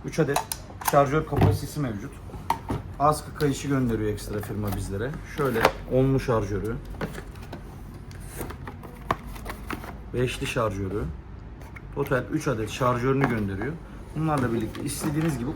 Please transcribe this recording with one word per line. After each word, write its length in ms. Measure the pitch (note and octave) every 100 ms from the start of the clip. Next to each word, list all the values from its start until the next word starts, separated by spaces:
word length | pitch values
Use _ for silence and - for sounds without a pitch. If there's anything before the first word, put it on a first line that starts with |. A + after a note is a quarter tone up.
| C#3+
üç 140 | -
adet 220 | C#3 C#3 - - - - -
şarjör 340 | D3 C3+ D3+ D#3
kapasitesi 540 | C3+ - - C#3 D3+
mevcut. 320 | C3+ G#2 G2+ - - - - - - - - -
Askı 360 | C#3+ D3+ - -
kayışı 320 | D3 C3 C#3+
gönderiyor 420 | C#3 B2 A2 G#2+
ekstra 300 | G2+ - G#2
firma 280 | G2+ G#2 G#2 G2
bizlere. 340 | G2 G2 A#2+ D#3+ - -
Şöyle 220 | C#3+ A2+ - - -
onlu 260 | C3 C3+ C3+
şarjörü. 560 | - A2+ G2+ G2+ G2 B2 - - - - - - - - - - - - - - - - - - - - - - - - - - - - - - - - -
Beşli 340 | A#2 B2+ - C3+
şarjörü. 560 | - A2+ G2 G2 G2+ B2+ - - - - - - - - -
Total 280 | G#2+ B2+ B2
üç 160 | D#3 D3+
adet 220 | A#2 G#2+
şarjörünü 600 | - B2+ A#2+ B2 C3+ C3+
gönderiyor. 440 | A#2 G2+ F#2+ A#2+ E3 - - - D3+
Bunlarla 380 | D#3 D3 A#2+
birlikte 300 | A2+ G#2+ -
istediğiniz 540 | C3 - D#3 D3+ E3 C3
gibi 100 | B2